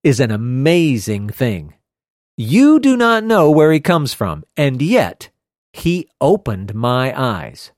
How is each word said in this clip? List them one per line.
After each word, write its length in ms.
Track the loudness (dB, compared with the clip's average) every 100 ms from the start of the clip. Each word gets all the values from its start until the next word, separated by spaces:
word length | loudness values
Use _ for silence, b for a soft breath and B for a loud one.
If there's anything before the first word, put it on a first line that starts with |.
is 160 | 0 0
an 120 | -2
amazing 960 | -2 -4 -2 0 2 2 -2 -4 -6 -8
thing. 460 | -4 -4 -4 -12 _ _ _ _ _ _ -10
You 420 | -2 4 6 4
do 160 | 4 2
not 280 | 2 0
know 280 | 0 2 4
where 200 | 6 4
he 80 | 2
comes 320 | 2 0 -2
from, 320 | -4 -6 -6 -10 -4
and 260 | -4 -2
yet 480 | 0 0 0 -6 -20 _ _ _ _
he 360 | -6 -2 -2 -6 _
opened 520 | 0 0 -2 -8 -8
my 400 | -6 -2 -2 -2 -4
eyes. 540 | -4 -4 -10 -18 -20